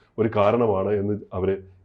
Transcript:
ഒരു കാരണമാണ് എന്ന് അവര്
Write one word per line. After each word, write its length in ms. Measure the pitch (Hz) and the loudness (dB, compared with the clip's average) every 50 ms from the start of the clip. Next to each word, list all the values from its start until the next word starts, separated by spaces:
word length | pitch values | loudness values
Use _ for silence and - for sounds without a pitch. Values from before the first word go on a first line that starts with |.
| _ _ _ - | _ _ _ -2
ഒരു 120 | 110 113 110 | -2 0 2
കാരണമാണ് 560 | 107 98 104 113 120 120 110 98 95 95 101 | 2 2 4 4 2 2 2 0 0 0 0
എന്ന് 260 | 104 101 101 101 104 95 - - 98 | -2 -2 -2 -2 -4 -6 -8 -8 -6
അവര് 220 | 95 92 95 98 95 95 - - _ _ | -2 -2 -2 -2 -4 -6 -14 -20 _ _